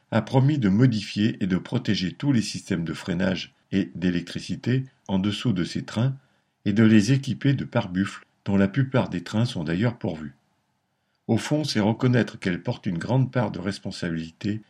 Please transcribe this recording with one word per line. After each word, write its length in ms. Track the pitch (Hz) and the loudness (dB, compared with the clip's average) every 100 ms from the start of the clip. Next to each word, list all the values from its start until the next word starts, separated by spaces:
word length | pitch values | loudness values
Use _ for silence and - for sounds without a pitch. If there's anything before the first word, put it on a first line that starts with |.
| _ | _
a 120 | 113 | -2
promis 360 | 107 131 135 151 | 2 4 4 4
de 100 | 104 | 2
modifier 680 | 98 131 107 98 - 107 - | 4 4 2 -4 0 0 0
et 60 | 95 | -2
de 100 | 90 | -2
protéger 540 | - 120 - 92 90 | -2 -4 -2 -2 -2
tous 200 | - 143 | -2 0
les 100 | 120 | 0
systèmes 420 | 101 - - 87 | 0 -8 -4 -4
de 100 | 82 | -4
freinage 600 | 76 - 87 95 92 - _ _ | -6 -4 -2 0 -2 -8 _ _
et 180 | 98 - | -2 -2
d'électricité 920 | 85 90 87 82 - - 92 - 131 131 _ - | -2 0 0 -4 -10 -8 -6 -2 -2 -2 _ -4
en 100 | 95 | 0
dessous 340 | 98 104 127 | 0 -2 -2
de 120 | 92 | 0
ces 180 | 82 - | -2 -4
trains 320 | - - 127 135 _ _ _ _ | -6 -2 -2 -2 _ _ _ _
et 80 | 104 | -2
de 120 | 101 | 4
les 280 | 110 110 101 | 6 6 6
équiper 420 | 139 135 101 135 | 2 0 -2 0
de 100 | 117 | 0
pare-buffles 600 | - - 92 90 101 - - _ | 0 -4 -2 -2 -2 -4 -20 _
dont 120 | - 98 | 0 2
la 120 | 98 | 4
plupart 400 | 139 131 131 95 | 2 2 2 0
des 140 | 87 | -4
trains 220 | 85 107 | -4 -2
sont 200 | 120 92 | -2 -2
d'ailleurs 340 | 78 85 117 117 | -2 0 0 -2
pourvus. 360 | 101 78 76 - _ _ _ _ _ _ _ _ - | -6 -6 -10 -16 _ _ _ _ _ _ _ _ 0
Au 100 | 110 | 0
fond, 280 | - 151 | 2 -2
c'est 160 | 143 110 | 0 0
reconnaître 580 | 104 110 127 123 104 - | 2 2 2 2 0 -4
qu'elle 240 | 95 87 | -4 -4
porte 240 | - 117 107 | -4 -6 -4
une 120 | 87 | -4
grande 340 | - 131 131 | 0 0 2
part 180 | 127 104 | 0 -2
de 80 | 87 | -4
responsabilité 1040 | 92 98 98 95 90 82 82 - 107 107 - | -6 -6 -10 -6 -6 -4 -8 -8 -6 -6 -8